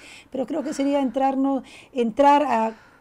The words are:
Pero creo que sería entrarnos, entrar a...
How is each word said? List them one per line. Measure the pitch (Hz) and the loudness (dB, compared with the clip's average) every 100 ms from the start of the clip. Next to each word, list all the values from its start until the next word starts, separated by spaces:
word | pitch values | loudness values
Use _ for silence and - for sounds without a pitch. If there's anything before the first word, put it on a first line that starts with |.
| - - - | -18 -20 -12
Pero | - 247 | -8 -6
creo | 302 | -6
que | 262 | -6
sería | 277 277 285 | -4 -2 0
entrarnos, | 262 269 269 269 269 269 - - - | -2 0 -2 0 -2 -2 -6 -20 -10
entrar | 262 233 226 285 285 | -4 -2 4 4 4
a... | 285 226 220 220 - _ | 2 -2 -2 -6 -18 _